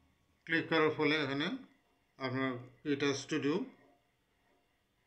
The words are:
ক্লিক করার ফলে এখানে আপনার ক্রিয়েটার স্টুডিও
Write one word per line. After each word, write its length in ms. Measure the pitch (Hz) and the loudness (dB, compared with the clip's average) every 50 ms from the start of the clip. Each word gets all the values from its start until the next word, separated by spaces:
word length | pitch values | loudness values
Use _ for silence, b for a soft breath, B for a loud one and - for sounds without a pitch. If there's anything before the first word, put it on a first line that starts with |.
| _ _ _ _ _ _ _ _ _ - | _ _ _ _ _ _ _ _ _ 0
ক্লিক 180 | 160 165 160 - | 0 0 2 4
করার 220 | 165 160 151 151 151 147 | 4 4 4 4 4 2
ফলে 180 | 156 151 151 156 147 | 2 2 2 2 0
এখানে 220 | 131 139 139 151 185 254 269 - - _ _ _ _ _ _ _ _ _ - | 0 -2 -2 -2 -2 -4 -6 -8 -14 _ _ _ _ _ _ _ _ _ -8
আপনার 320 | 135 131 123 131 135 131 127 120 123 - - _ | -6 -4 -2 -2 -2 -2 -4 -6 -10 -14 -20 _
ক্রিয়েটার 340 | - 156 143 139 147 143 135 | -4 -2 -2 0 0 0 0
স্টুডিও 420 | 131 - - 160 151 131 139 156 196 262 - - - - - _ _ _ _ _ _ _ _ _ _ _ _ _ _ _ _ _ _ _ _ _ _ _ | -2 -4 -4 -4 -2 0 0 0 0 -2 -6 -10 -18 -20 -20 _ _ _ _ _ _ _ _ _ _ _ _ _ _ _ _ _ _ _ _ _ _ _